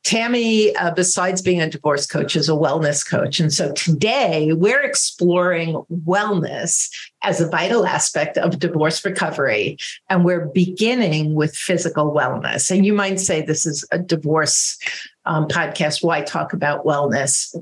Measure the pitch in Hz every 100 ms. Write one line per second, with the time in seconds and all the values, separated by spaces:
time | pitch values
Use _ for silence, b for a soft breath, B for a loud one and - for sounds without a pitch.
0 | - 226 233 240 226 220 214 - 170 170
1 | 180 - 180 185 190 175 160 147 - 143
2 | 143 156 147 165 151 151 156 156 151 147
3 | - 156 139 143 151 147 147 143 - 147
4 | 214 269 214 160 156 165 196 269 277 -
5 | - - 175 175 180 175 165 160 - 170
6 | 160 190 208 190 156 135 160 - - B
7 | B _ - - 160 165 185 233 - -
8 | - 147 151 - 170 139 170 160 151 -
9 | 196 185 185 170 135 107 98 147 B B
10 | _ 190 175 175 160 185 180 185 220 247
11 | 196 156 151 156 147 - - - 175 -
12 | 151 147 135 - - - - 185 196 208
13 | 196 196 185 160 151 156 160 147 - 170
14 | 175 165 147 156 151 - - - B B
15 | B B - 156 151 175 156 - 151 -
16 | 165 156 143 156 - 165 147 147 151 143
17 | 143 139 131 - - 165